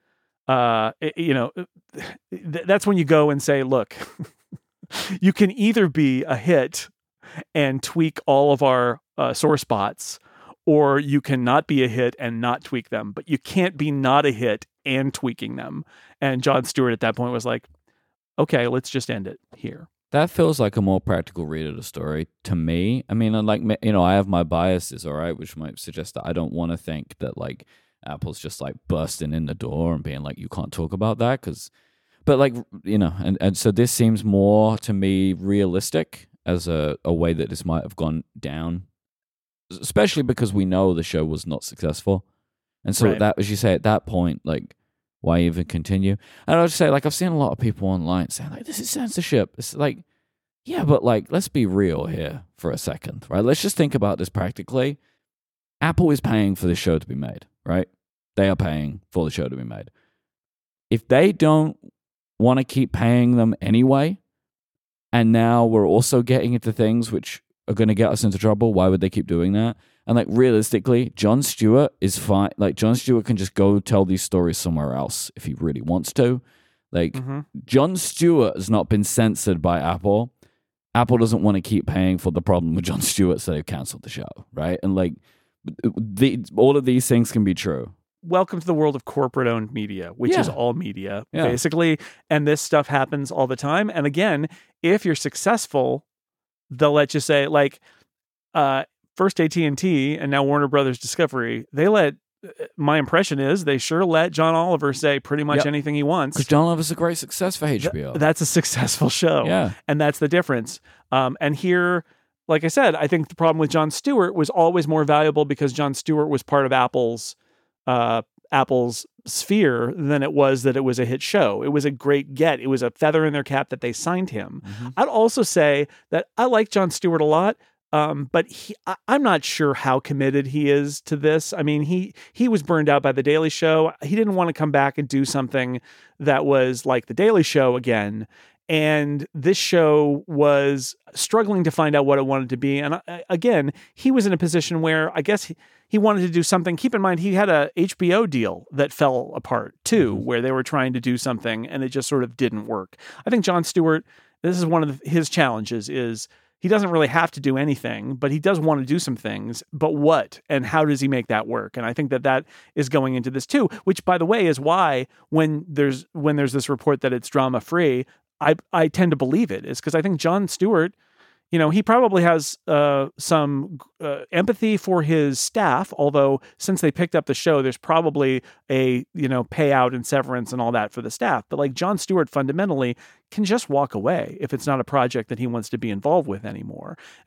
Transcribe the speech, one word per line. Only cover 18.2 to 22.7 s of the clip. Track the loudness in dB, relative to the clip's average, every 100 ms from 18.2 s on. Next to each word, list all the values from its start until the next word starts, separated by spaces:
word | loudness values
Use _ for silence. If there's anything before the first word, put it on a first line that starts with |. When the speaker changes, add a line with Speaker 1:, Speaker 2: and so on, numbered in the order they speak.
| _ -4
Speaker 1:
"Okay, | 0 0 0
let's | -2 -4
just | -8 -6
end | -8 -8
it | -14 _ -16
here." | -16 -16 -20 _ -4
Speaker 2:
That | 0 0
feels | 2 0 2
like | 0 2
a |
more | 2 0
practical | 0 -4 -4 -10 -8
read | -6 -8
of |
the | -10
story | -12 -10 -6 -6 -8 _
to | -6
me. | -4 -2